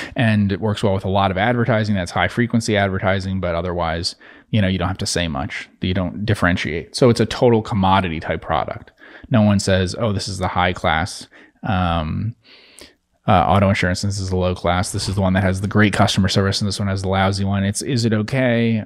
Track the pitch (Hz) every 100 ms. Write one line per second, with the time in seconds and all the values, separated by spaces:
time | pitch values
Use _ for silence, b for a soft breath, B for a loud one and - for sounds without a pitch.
0 | B - 113 107 101 98 107 101 107 95
1 | 98 98 98 92 107 120 117 110 107 101
2 | 87 98 90 - 120 117 110 101 98 95
3 | 95 98 95 95 90 85 90 87 82 82
4 | 87 - B B B 117 92 95 87 92
5 | 101 - 87 69 73 - - - 92 92
6 | 90 - 110 104 90 92 - 80 - -
7 | 127 113 110 - 127 117 107 101 95 95
8 | 92 78 - 78 - 76 - - - _
9 | B B B 117 104 101 - 95 92 -
10 | 117 98 - 95 92 90 90 90 90 82
11 | 90 - - B B B - 92 87 85
12 | 80 92 104 - B B B B B B
13 | _ _ - 98 71 95 98 98 - 90
14 | 101 101 92 92 90 90 87 87 90 101
15 | - 95 95 92 95 92 101 104 104 -
16 | 101 - 95 - 98 95 104 - 101 95
17 | 95 95 95 98 98 98 98 101 - 127
18 | 113 107 107 135 127 117 117 113